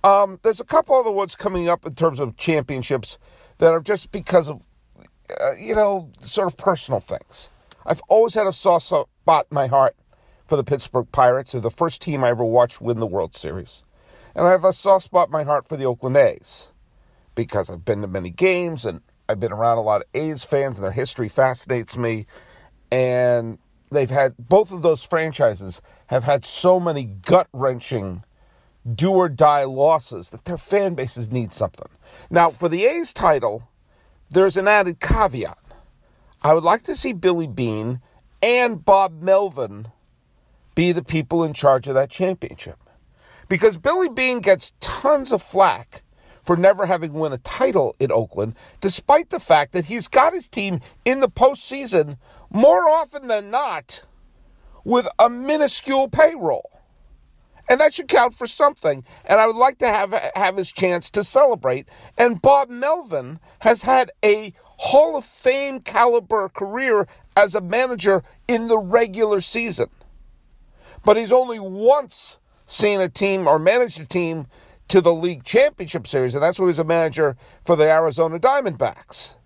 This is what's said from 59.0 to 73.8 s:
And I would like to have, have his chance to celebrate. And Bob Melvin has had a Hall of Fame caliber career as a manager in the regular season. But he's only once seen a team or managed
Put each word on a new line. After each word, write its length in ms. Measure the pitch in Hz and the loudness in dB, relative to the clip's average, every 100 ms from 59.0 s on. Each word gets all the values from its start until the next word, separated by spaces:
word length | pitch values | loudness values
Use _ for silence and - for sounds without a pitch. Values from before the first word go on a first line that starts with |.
| - - - | -10 -20 2
And 160 | 208 | 4
I 60 | 220 | 4
would 100 | 226 | 2
like 220 | 254 254 | 0 2
to 80 | 240 | 0
have, 240 | 208 196 208 - 190 | 0 -2 -4 -4 -2
have 200 | 190 196 | -2 -2
his 160 | 175 | -8
chance 380 | - 185 175 - | -2 -2 -2 -4
to 120 | 208 | -6
celebrate. 680 | 196 262 285 214 131 127 - - - - | 0 4 4 2 -2 -4 -8 -20 -14 0
And 240 | 240 196 | 0 4
Bob 280 | 262 277 254 | 4 4 2
Melvin 720 | 247 277 330 262 151 127 160 _ _ | -4 -2 -2 -4 -8 -8 -16 _ _
has 220 | 226 226 | 2 2
had 280 | 233 262 254 _ | 2 2 2 _
a 300 | 214 214 214 - _ _ | 2 2 -2 -18 _ _
Hall 400 | - 277 311 294 | 2 4 4 0
of 80 | - | -10
Fame 560 | - 254 269 277 262 | -2 -2 0 -4 -8
caliber 640 | - 214 240 233 180 220 190 | -4 2 4 2 0 -2 -2
career 600 | - 196 226 269 214 185 _ _ - | -8 -10 -6 0 0 0 _ _ 2
as 200 | 208 202 | 2 0
a 60 | |
manager 600 | 175 226 254 233 185 190 - _ - | -2 -2 -2 -2 0 0 -2 _ -4
in 220 | 233 226 | -4 0
the 80 | 220 | -2
regular 640 | 185 233 233 185 214 202 | 2 0 0 -2 0 -2
season. 480 | - 233 233 170 - _ _ - - _ _ _ _ _ _ - | -2 -6 -6 -6 -8 _ _ -20 -20 _ _ _ _ _ _ -2
But 140 | - 214 | 2 2
he's 160 | 220 | 4
only 260 | 254 247 226 | 2 2 -8
once 800 | 190 190 226 285 269 - - - _ _ _ | -10 0 2 2 0 -16 -20 -20 _ _ _
seen 340 | - 208 202 | -2 -2 0
a 80 | 180 | -2
team 380 | - 196 190 160 | -2 -2 0 2
or 120 | 156 | 2
managed 400 | 165 240 | 0 -2